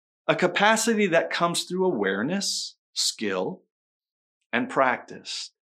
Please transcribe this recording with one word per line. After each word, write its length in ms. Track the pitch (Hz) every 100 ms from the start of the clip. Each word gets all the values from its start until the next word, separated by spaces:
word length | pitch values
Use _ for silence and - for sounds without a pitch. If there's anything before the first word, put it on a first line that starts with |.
| _ _ -
a 60 |
capacity 720 | 156 180 180 208 220 233 214 196
that 240 | 165 -
comes 320 | - 170 160
through 220 | - 185
awareness, 920 | 185 131 98 98 135 196 190 - - - _
skill, 720 | - - - 104 92 92 - _ _ _ _ _ _ _ _ _
and 160 | 113 127
practice. 840 | 143 131 117 - 104 - - - _